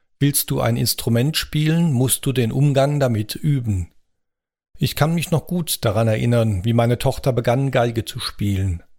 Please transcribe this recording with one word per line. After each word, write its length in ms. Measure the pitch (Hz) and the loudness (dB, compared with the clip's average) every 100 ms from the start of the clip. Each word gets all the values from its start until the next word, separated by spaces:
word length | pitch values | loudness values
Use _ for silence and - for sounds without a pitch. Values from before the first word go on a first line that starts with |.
| _ _ | _ _
Willst 320 | 143 143 - | 0 0 -2
du 100 | 135 | -2
ein 160 | 123 120 | 0 0
Instrument 600 | 120 - - 117 135 160 | 0 -2 0 2 2 -2
spielen, 560 | - 151 156 165 170 | -4 0 2 2 2
musst 340 | 123 127 - - | 2 2 0 0
du 60 | |
den 200 | 127 113 | 0 0
Umgang 480 | 131 147 135 139 147 | 2 2 4 2 2
damit 340 | 131 107 104 - | 0 0 -4 -4
üben. 540 | 151 139 120 98 87 _ _ _ _ _ _ _ _ - | 0 0 0 -2 -4 _ _ _ _ _ _ _ _ -4
Ich 180 | 143 | -4
kann 200 | - 143 | 0 0
mich 160 | 170 - | 0 0
noch 160 | 151 - | -2 -2
gut 380 | 180 160 - | -6 -4 -2
daran 240 | 120 101 113 | -2 0 0
erinnern, 560 | 110 123 120 113 95 | 0 2 2 2 0
wie 100 | 107 | 0
meine 240 | 117 117 120 | 2 2 2
Tochter 340 | 139 - - | 0 0 0
begann, 380 | 123 120 120 139 | 0 0 0 0
Geige 340 | 131 120 117 | 0 0 -2
zu 160 | - 120 | -6 -8
spielen. 640 | - - 104 98 95 85 - | -10 -4 -2 0 -2 -4 -8